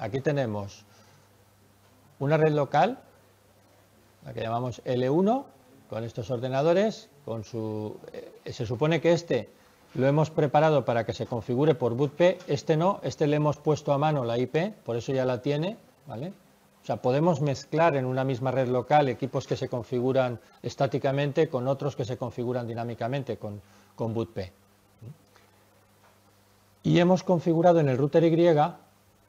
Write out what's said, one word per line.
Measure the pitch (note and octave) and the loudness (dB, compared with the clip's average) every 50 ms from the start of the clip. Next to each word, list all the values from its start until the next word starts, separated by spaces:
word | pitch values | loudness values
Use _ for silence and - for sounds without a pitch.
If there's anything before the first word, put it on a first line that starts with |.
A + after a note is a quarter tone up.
Aquí | A#2 G#2+ G#2+ C3+ | -8 -6 -6 -4
tenemos | C3 D#3 D3 C#3+ C3 A2+ G#2 G#2 G2+ G2 - - - _ _ - _ _ _ _ _ _ _ _ _ _ _ _ _ _ _ _ _ _ _ _ _ _ _ - | -2 -2 0 0 -2 -2 -4 -6 -8 -10 -14 -20 -20 _ _ -20 _ _ _ _ _ _ _ _ _ _ _ _ _ _ _ _ _ _ _ _ _ _ _ -6
una | C#3 C#3 D#3 | 0 0 2
red | D#3 D#3 D#3 | 4 4 4
local, | D3+ D3+ C#3 - - D3 F3 G#3+ C4 - - - _ _ _ _ _ _ _ _ _ _ _ _ _ _ _ _ _ _ _ _ _ _ - | 2 2 0 2 2 2 2 2 0 -4 -12 -20 _ _ _ _ _ _ _ _ _ _ _ _ _ _ _ _ _ _ _ _ _ _ -18
la | C#3 | -12
que | A#2+ A2+ | -10 -8
llamamos | A2+ A2+ A#2 A#2+ B2+ B2 G#2+ - - | -6 -4 -4 -4 -4 -6 -8 -8 -6
L | - B2+ B2 B2+ C3 | -2 -2 0 0 2
uno, | C#3+ E3+ F#3+ G#3 A#3+ C#4 C#4 - - _ _ _ - - - - | 2 2 2 2 2 0 -4 -10 -18 _ _ _ -20 -20 -16 -12
con | - A2 | -10 -8
estos | A2+ A2+ - B2+ A2 - | -8 -8 -8 -10 -6 -6
ordenadores, | C3 A#2 B2+ B2+ C3 C3+ D3 E3 F3 F#3+ G#3+ A3 - - - - _ - _ | -6 -4 -4 -2 -2 0 2 2 2 2 2 0 -2 -6 -14 -20 _ -16 _
con | - A2+ A2+ G#2 | -10 -10 -8 -10
su, | - - A2+ A2 A2 G#2+ G#2+ G#2+ G#2 - - - - | -8 -8 -8 -6 -6 -6 -6 -8 -8 -10 -14 -16 -16
eh, | - - - - - - - - | -16 -16 -16 -18 -20 -16 -14 -12
se | G2 - B2 | -8 -6 -6
supone | G2 B2 A2+ D3+ D#3 E3+ E3 | -4 -2 0 0 0 2 2
que | - E3 | 4 4
este | E3+ D#3+ - - D3 A#2 G2+ - - _ _ _ _ _ _ _ - | 4 4 2 -2 -2 -2 -2 -6 -14 _ _ _ _ _ _ _ -2
lo | - B2+ C#3 | 0 2 4
hemos | C#3+ D#3 D#3 D#3 | 4 4 2 2
preparado | - E3 D3+ C3+ - D3 D#3 D#3+ D3+ C#3 A2+ | 2 0 0 2 4 4 4 4 4 2 2
para | - - A#2 A2 | 2 0 0 -2
que | - | -2
se | - - A2+ | -4 -6 -6
configure | - B2+ A2+ - - B2 B2 D3 D#3 D3 | -6 -6 -6 -4 -2 0 2 2 2 2
por | - B2 A2+ A2+ | 2 0 -2 0
boot | B2 D3 D3 - | 0 -2 -2 2
P, | - F3 F3+ F#3 F3+ - - | 2 2 2 2 0 -4 -4
este | D3 C#3 - - D#3+ | -4 -2 0 0 0
no, | D#3 E3 F#3+ G3 - - | 2 2 0 -2 -2 -6
este | F3 - - D#3 D3 | -8 -4 -2 0 0
le | D3 | 2
hemos | D3+ D3+ D3+ C#3 | 2 2 0 -2
puesto | - - D#3 D3 - - D3+ | 0 0 0 0 0 0 -2
a | C#3+ C#3 | 0 2
mano | D3 D#3 D3+ C#3 B2 | 2 0 0 0 -2
la | A#2 A#2 | -2 -2
I | B2 B2+ | -2 -2
P, | B2 - D#3 E3+ - G#3+ - - | 0 0 -2 -2 -2 -6 -10 -8
por | - A#2 | -6 -6
eso | A#2+ A2+ - | -4 -4 -2
ya | C3+ C3 B2+ | -2 0 0
la | C3 B2+ A2+ | 0 -2 -2
tiene, | - C#3+ C#3+ D3 D#3+ F#3+ A#3 - - _ _ _ _ - | -2 -2 -2 -2 -2 -4 -6 -10 -16 _ _ _ _ -14
¿vale? | A2+ A2 C#3+ F#3+ - - _ _ _ _ _ _ _ _ | -12 -10 -10 -12 -12 -16 _ _ _ _ _ _ _ _
O | - | -6
sea, | - B2+ G#2+ | -6 -6 -2
podemos | - B2+ B2+ C#3+ D#3+ F3+ E3 B2 | 0 2 2 4 2 2 2 2
mezclar | D3+ C#3+ B2+ - - - - D#3 E3 E3+ C#3+ | 0 -2 -2 -4 -6 -4 2 2 4 4 4
en | C#3 B2+ | 2 -2
una | B2+ B2+ C3 | -2 -2 -2
misma | C3+ C3+ C3 A2+ C3+ C3 | -2 -2 -2 -2 -2 -2
red | A#2+ C3+ C3 A#2+ | 0 0 0 0
local | B2+ B2+ A#2 - D3 D3+ D3 C3 | 0 -2 2 4 4 4 4 2
equipos | A#2 - C#3+ B2 - C3+ - - | 0 -4 -6 -4 -4 -6 -4 -4
que | D3 | -4
se | - C3 B2 | -4 -4 -4
configuran | C3 B2 G#2+ - C3 B2 B2 C3 B2+ C3 - B2 A#2+ A2+ - - - _ | -6 -8 -6 -4 -4 -2 0 2 2 2 0 0 -4 -8 -12 -20 -20 _
estáticamente | - B2 - - C#3 B2+ - C3 - C#3 C3+ C#3 C#3+ D3 C3 E3+ D#3+ - | -12 -10 -4 -2 -2 -2 -2 -2 -2 0 0 0 -2 0 0 0 0 0
con | C3+ B2+ B2 | 0 -2 -2
otros | C3 C#3 C#3 D3 C#3+ - | -2 -2 -2 -4 -6 -6
que | - B2+ | -6 -6
se | A2 B2+ | -6 -6
configuran | - C3 A#2 - - A#2+ A#2+ B2 B2+ A#2+ A2+ | -6 -8 -8 -6 -4 -4 -4 -4 -4 -6 -6
dinámicamente | A#2 A#2 A#2 A#2+ A#2 - A#2+ A#2 C3+ C#3+ B2 - A2 - | -6 -6 -6 -8 -6 -6 -4 -4 -4 -4 -6 -6 -8 -8
con, | - G#2+ G#2 G2+ - _ _ - _ _ _ | -8 -10 -12 -12 -16 _ _ -20 _ _ _
con | - A#2+ A2 G#2+ | -6 -6 -4 -2
boot | A#2 A2+ A2+ | -4 -4 -4
P. | - G#2 F#2+ F#2 - _ _ _ _ _ _ _ _ _ A2 A#2 D3+ - _ _ _ _ _ _ _ _ _ _ _ _ _ _ _ _ _ _ _ _ _ _ _ _ _ _ _ _ _ _ _ _ - | -6 -8 -10 -10 -14 _ _ _ _ _ _ _ _ _ -20 -20 -20 -20 _ _ _ _ _ _ _ _ _ _ _ _ _ _ _ _ _ _ _ _ _ _ _ _ _ _ _ _ _ _ _ _ 0
Y | D#3+ D#3 E3 | 2 4 4
hemos | F3 F3+ F#3 F3+ - | 6 4 4 2 2
configurado | - F3+ E3 - F3 E3 D#3+ F3 F3+ E3+ E3+ | 0 0 0 2 0 2 4 6 6 6 6
en | D3+ C3+ | 4 2
el | B2+ B2 | 2 0
router | C#3+ D3 - E3 | 0 2 4 4
Y, | E3 E3 D#3+ E3 E3+ F3 D#3+ D3 D3+ E3 - - - _ _ _ _ _ _ _ _ | 4 4 4 4 4 4 4 4 2 0 -2 -8 -20 _ _ _ _ _ _ _ _